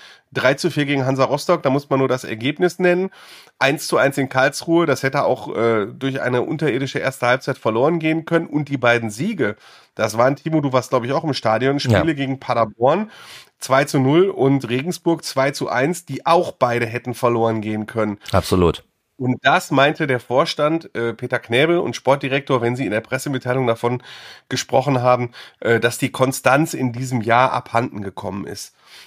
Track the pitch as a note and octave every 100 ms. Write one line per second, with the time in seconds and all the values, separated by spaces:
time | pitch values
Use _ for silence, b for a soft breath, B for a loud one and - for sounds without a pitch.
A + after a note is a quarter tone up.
0 | B B B - B2+ C#3+ F3 D3 C#3 C#3
1 | C3 C3+ B2 C#3+ - E3+ C#3 C#3 - C3+
2 | C3+ B2+ D2+ A2 B2+ D3+ F3+ - F3+ F3
3 | F#3+ B B B B - C3+ D#3 - A#2+
4 | C3+ C#3 C3 C3 C#3 - - E3 E3 B2+
5 | C3 C#3+ G2 - - - A#2 A2 G2+ A#2+
6 | C3+ C3 B2 B2 - C3 D#3 B2 C3+ C#3+
7 | C3 - B2 C3 - C3 A#2 A2 C#3+ E3+
8 | D#3 D#3+ D#3+ E3 E3+ D3 C#3 C#3 A#2+ A#2+
9 | A2+ G#2+ F#3 G3+ G#2+ G2+ b b b -
10 | A2 A2+ B2+ C#3 E3 D#3+ C#3 B2+ - B2+
11 | A#2 D3+ E3 C3 A2+ A2 C3 C#3 C3 G2+
12 | D#3+ C#3 C3+ C3+ - A#2+ G#2+ G#2 B2 F3
13 | G#3+ B B B B _ - C3 D3 C#3+
14 | C3 D#3 G3 F#3 C3 C#3 A#2 B2 D#3+ E3+
15 | E3+ D#3+ - C3+ C#3 C#3+ C3 A#2 D3 F3
16 | - C3+ - F3 - - B2 A#2+ A2+ A#2+
17 | B2+ A#2+ B2 A#2 A2+ A2+ G#2+ G#2+ G#2+ A2+
18 | G#2+ G2 B F#2+ - F#2 E2+ - _ _
19 | _ - B2+ B2 C3+ F3 - C#3 C#3+ D3+
20 | D3+ B2 - B2 E3 - D3 E3 - -
21 | A#2 A2 B2 B2 - A#2+ D#3+ F3 - -
22 | - C#3 C#3 C#3 C#3+ C3 A#2 B2 G#2 G#2+
23 | - C3 D3 C3+ B2+ C3 B2 A2+ A#2+ B2
24 | B B B B B B2+ - B2+ C#3 C3
25 | B2 B2 A#2+ B B B - A#2 A#2+ -
26 | B2+ - C3 C3 C3 C3+ D#3+ - B2+ A#2+
27 | C3 B2+ A2 A#2 C3 B2 - A#2 A#2+ G2+
28 | G2 - G2 G2 - - - B B B